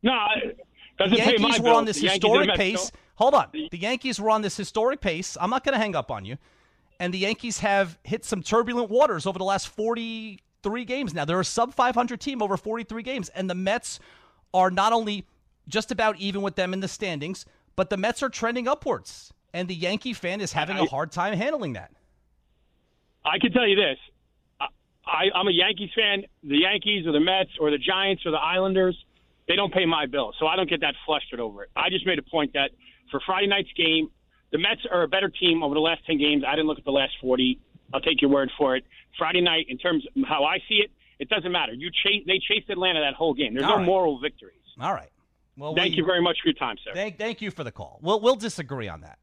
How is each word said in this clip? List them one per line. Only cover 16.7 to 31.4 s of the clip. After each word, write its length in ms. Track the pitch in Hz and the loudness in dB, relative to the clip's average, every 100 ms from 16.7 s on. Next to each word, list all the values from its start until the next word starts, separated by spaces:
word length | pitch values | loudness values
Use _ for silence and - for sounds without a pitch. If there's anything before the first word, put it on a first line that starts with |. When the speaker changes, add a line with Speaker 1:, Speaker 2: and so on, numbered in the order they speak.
Speaker 2:
in 60 | 185 | -2
the 80 | 196 | -6
standings, 580 | - 202 156 151 190 - _ _ | -6 -6 -4 -6 -10 -12 _ _
but 160 | - 185 | -4 -2
the 60 | 202 | 0
Mets 260 | 202 240 | -2 -2
are 60 | 269 | -4
trending 400 | - 226 240 247 | -2 -2 -2 -2
upwards. 640 | 294 311 160 - - - _ _ | -2 -2 -4 -6 -20 -20 _ _
And 120 | 170 180 | -8 -6
the 80 | |
Yankee 380 | 180 175 208 254 | -4 -2 -2 -6
fan 280 | 233 175 196 | -6 -6 -4
is 120 | 190 | -4
having 240 | - 151 190 | -4 -4 -2
a 40 | |
Speaker 1:
I 20 | 160 | -2
Speaker 2:
hard 240 | 135 156 | -2 -4
time 260 | 175 185 196 | -2 -2 0
handling 360 | 240 311 190 | -2 -2 -4
that. 180 | 110 78 _ _ _ _ _ _ _ _ _ _ _ _ _ | -8 -12 _ _ _ _ _ _ _ _ _ _ _ _ _
Speaker 1:
I 140 | 151 185 | -4 0
can 120 | 240 | 2
tell 160 | 190 233 | 4 4
you 100 | 196 | 4
this. 200 | 185 131 - _ _ _ _ _ | 2 0 -10 _ _ _ _ _
I, 60 | 143 _ _ _ - | -12 _ _ _ -4
I, 180 | 160 190 | 0 0
I'm 140 | 190 196 | 0 0
a 40 | |
Yankees 380 | 175 185 190 196 - | 2 2 0 -6 -2
fan. 280 | 214 202 196 _ | 0 0 -4 _
The 140 | 147 143 | -2 2
Yankees 480 | 180 202 208 208 165 | 2 2 0 -2 0
or 60 | |
the 80 | 147 | 2
Mets 300 | 165 190 190 - | 4 2 0 0
or 120 | 151 | 0
the 80 | 147 | 0
Giants 480 | 127 190 196 190 175 | 0 0 0 -2 -2
or 40 | |
the 60 | 156 | -2
Islanders, 600 | 151 185 190 190 185 180 - _ _ _ - | 0 0 2 2 2 0 -10 _ _ _ -2
they 80 | 180 | 0
don't 160 | 202 | 2
pay 140 | 185 170 | 2 2
my 180 | 160 143 | 2 0
bill, 280 | 139 117 - | -2 -4 -2
so 80 | 156 | 0
I 80 | |
don't 140 | 185 175 | 0 0
get 140 | 165 | 0
that 120 | 151 139 - | -2 -4 -2
flustered 340 | 151 - 120 | -4 -2 -8